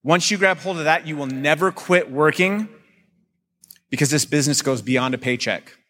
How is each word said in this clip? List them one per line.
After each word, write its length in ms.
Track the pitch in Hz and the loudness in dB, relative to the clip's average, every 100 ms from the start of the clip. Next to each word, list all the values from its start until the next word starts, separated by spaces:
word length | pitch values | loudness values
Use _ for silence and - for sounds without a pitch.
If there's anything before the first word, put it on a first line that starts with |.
Once 260 | 139 175 - | 2 0 2
you 80 | 202 | 2
grab 200 | 190 170 | 2 0
hold 200 | 185 170 | -4 -2
of 60 | |
that, 240 | 151 156 160 | 0 0 0
you 80 | 151 | -6
will 100 | 135 | -6
never 460 | 131 143 156 185 | -2 0 2 0
quit 360 | 185 - 180 156 | -2 2 2 2
working 600 | 135 151 151 185 208 214 - _ _ _ _ _ _ _ _ _ - _ | 2 2 2 0 0 -6 -12 _ _ _ _ _ _ _ _ _ -20 _
because 200 | 127 139 | 0 2
this 140 | 147 | 2
business 380 | - 147 143 139 | 0 0 0 0
goes 180 | 139 127 | -2 -4
beyond 340 | 104 127 127 | 0 0 0
a 40 | 123 | -2
paycheck. 580 | 127 120 117 92 - - | -4 -4 -4 -4 -8 -20